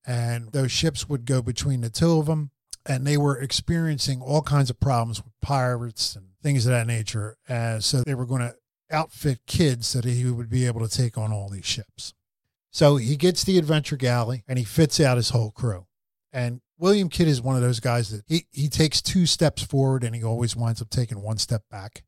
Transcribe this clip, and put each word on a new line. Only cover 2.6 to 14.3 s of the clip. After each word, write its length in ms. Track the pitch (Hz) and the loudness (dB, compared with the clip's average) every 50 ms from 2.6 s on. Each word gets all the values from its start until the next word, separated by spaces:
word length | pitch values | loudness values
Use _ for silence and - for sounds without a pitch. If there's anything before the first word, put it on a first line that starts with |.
| _ _ - _ _ | _ _ -20 _ _
and 200 | - 139 127 131 | -4 -2 0 0
they 120 | 143 147 | 2 2
were 200 | 147 147 143 139 | 2 2 2 0
experiencing 840 | - 139 135 - - - - 170 165 165 160 151 131 - - 135 127 | -2 -4 -4 -4 -4 -2 0 0 0 0 0 -2 -2 -2 -2 -4 -4
all 200 | 131 - 147 156 | -2 0 0 0
kinds 280 | 147 - 147 143 135 123 | 2 4 2 4 4 2
of 100 | 120 _ | 0 _
problems 420 | - 139 127 117 117 117 113 - - | 0 2 2 2 0 0 -4 -8 -10
with 100 | - _ _ | -16 _ _
pirates 760 | - - 139 135 127 123 123 117 120 120 110 - - - - | -2 0 0 2 2 0 -2 -2 -6 -10 -6 -6 -6 -6 -6
and 120 | 101 95 92 _ _ | -10 -18 _ _ _
things 240 | - 147 143 131 113 | -2 0 2 2 4
of 60 | 127 | 4
that 160 | 123 120 113 | 2 2 2
nature. 500 | 117 117 113 110 - - 110 104 107 110 _ _ | 0 -2 -2 -4 -4 -4 -6 -6 -6 -10 _ _
And 360 | - 127 117 117 117 113 110 104 | -6 -4 -2 -2 -2 -2 -2 -2
so 180 | - - 131 120 | 0 0 0 0
they 120 | 147 135 | 0 -2
were 100 | 123 127 | -4 -2
gonna 300 | 117 127 127 123 120 - _ _ _ _ _ _ _ | -2 -2 -2 -2 -4 -8 _ _ _ _ _ _ _
outfit 560 | 156 156 160 - - - - 147 131 - _ | -2 -2 -2 -2 -8 -4 -2 -2 -2 -2 _
Kidd 380 | - - - 175 143 123 117 113 | -4 2 4 4 4 2 0 -2
so 160 | - - 131 | -4 -2 -2
that 80 | 113 127 | -2 0
he 160 | 123 123 123 127 | 0 0 0 0
would 200 | 123 117 120 113 | -2 -4 -4 -2
be 160 | 113 127 127 | 0 0 0
able 160 | 123 117 113 113 | 0 0 -2 -4
to 0 | 110 - | -4 0
take 200 | - 127 117 - | 0 0 0 0
on 140 | 117 107 107 | -4 -2 -2
all 180 | 107 104 98 98 | -2 -4 -6 -8
these 160 | 101 98 - | -10 -10 -6
ships. 480 | - - - - _ _ - - - _ _ _ _ _ _ _ _ _ _ _ _ | -6 -6 -6 -8 _ _ -16 -16 -16 _ _ _ _ _ _ _ _ _ _ _ _
So 240 | - - 165 143 143 | 0 4 4 6 6
he 180 | 135 110 120 147 | 4 2 0 0
gets 280 | 135 160 180 175 - - | 2 2 2 2 2 0
the 140 | 196 190 | 4 4
adventure 400 | 180 160 147 160 151 143 - 151 | 4 4 4 0 0 0 -2 -4
galley, 460 | 131 135 123 123 120 117 113 | -2 0 2 2 2 0 -2